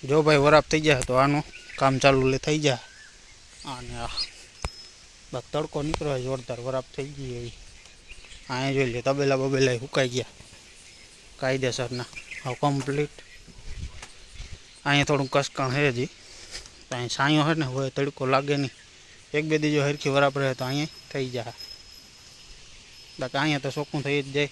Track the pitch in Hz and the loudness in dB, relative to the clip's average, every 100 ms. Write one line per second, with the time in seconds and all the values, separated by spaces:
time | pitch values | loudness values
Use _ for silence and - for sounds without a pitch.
0 | 131 151 151 151 143 151 - 156 151 135 | 4 4 6 6 8 8 6 2 4 2
1 | 120 127 135 147 - - - - 135 131 | 4 4 4 2 -2 -14 -16 0 2 4
2 | 139 135 131 131 - 156 147 123 - - | 4 6 4 0 0 2 2 0 -6 -20
3 | - - - - - - 143 127 123 120 | -20 -20 -20 -20 -20 -18 -12 -12 -10 -8
4 | 117 - - - - - - - - - | -6 -6 -8 -10 -20 -12 -12 -12 -20 -20
5 | - - - 127 - 143 156 156 147 160 | -20 -20 -10 -10 -4 -4 -4 -4 -4 -2
6 | 151 131 127 131 120 120 123 131 - - | -2 -4 -4 -6 -6 -8 -4 -6 -6 -10
7 | 139 143 131 120 120 - - - - - | -10 -10 -10 -10 -12 -14 -20 -20 -20 -20
8 | - - - - - 127 135 135 131 117 | -20 -20 -20 -20 -8 -4 0 2 0 0
9 | 131 139 139 135 135 135 131 123 135 - | 0 2 2 2 2 2 2 2 -2 0
10 | 131 123 113 - - - - - - - | 0 -2 -6 -12 -20 -20 -20 -20 -20 -20
11 | - - - - 131 135 131 113 120 123 | -20 -20 -20 -6 -2 0 -2 -2 -4 -6
12 | 120 - - - 127 123 147 139 131 143 | -8 -12 -16 -10 -8 0 0 0 0 -2
13 | 147 - - - - - - - - - | -2 -6 -20 -20 -20 -18 -12 -10 -10 -12
14 | - - - - - - - - 143 143 | -16 -20 -20 -16 -14 -14 -16 -8 0 2
15 | 143 143 131 143 139 - 135 131 147 120 | 4 0 2 0 0 -4 -2 2 0 0
16 | 143 - - - - - - - - 123 | -4 -8 -20 -20 -16 -16 -16 -20 -12 -8
17 | 120 - 139 151 147 160 135 131 135 - | -6 -2 2 4 2 0 -2 -2 -4 -2
18 | 139 - 131 135 143 143 135 - - - | -4 -2 0 0 2 0 -2 -6 -20 -20
19 | - - - 151 156 156 151 147 143 147 | -20 -20 -4 -2 0 2 4 2 2 0
20 | 147 135 143 139 139 127 127 143 156 - | 0 4 4 2 -2 0 -2 -2 -4 -8
21 | - 143 131 123 117 - - - - - | -10 -6 -4 -6 -10 -14 -18 -18 -20 -20
22 | - - - - - - - - - - | -20 -20 -20 -20 -20 -20 -20 -20 -20 -20
23 | - - 127 139 151 143 139 139 147 151 | -20 -10 -4 0 0 0 -2 -6 -4 -4
24 | 139 143 139 139 143 | 0 -2 0 -2 -2